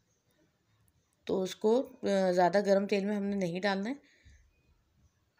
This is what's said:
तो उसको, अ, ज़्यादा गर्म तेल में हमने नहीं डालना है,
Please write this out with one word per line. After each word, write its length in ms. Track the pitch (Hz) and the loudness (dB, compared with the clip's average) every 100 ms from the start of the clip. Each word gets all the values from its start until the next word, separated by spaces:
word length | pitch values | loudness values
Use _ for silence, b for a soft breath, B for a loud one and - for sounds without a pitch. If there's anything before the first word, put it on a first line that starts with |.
| _ _ _ _ _ _ _ _ _ _ _ _ - | _ _ _ _ _ _ _ _ _ _ _ _ -6
तो 160 | 190 | -4
उसको, 380 | 185 - 214 240 | -4 -2 0 0
अ, 160 | 269 - | -2 -6
ज़्यादा 560 | 202 196 190 180 175 202 | -2 0 2 4 4 4
गर्म 260 | 202 196 202 | 2 2 2
तेल 180 | 202 | -2
में 120 | 196 208 | -2 -4
हमने 200 | 202 202 | -4 -2
नहीं 240 | 180 175 | -4 -2
डालना 300 | 202 196 208 | -2 -2 -4
है, 60 | 285 _ b b b b _ _ _ _ _ _ _ _ | -8 _ b b b b _ _ _ _ _ _ _ _